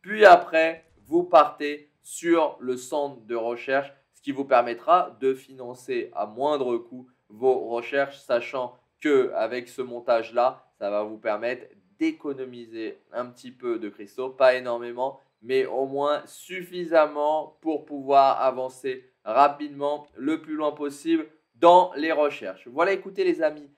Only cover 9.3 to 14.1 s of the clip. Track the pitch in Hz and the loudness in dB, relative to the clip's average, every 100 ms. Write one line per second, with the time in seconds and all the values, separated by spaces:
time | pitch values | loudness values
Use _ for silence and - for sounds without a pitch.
9.3 | - 113 127 123 - 123 120 120 117 110 | -2 -4 -6 -10 -12 -10 -8 0 0 0
10.3 | 117 123 123 _ _ 101 104 107 110 113 | 0 0 -2 _ _ -4 -4 -6 -8 -6
11.3 | 104 120 127 - 101 _ _ 160 156 151 | -4 -6 -8 -12 _ _ _ -4 -4 -10
12.3 | 131 131 120 113 113 110 - _ 113 123 | -10 -12 -14 -16 -10 -10 -12 _ -10 -10
13.3 | 120 127 - 123 110 104 - 101 | -12 -20 -10 -6 -6 -6 -12 -16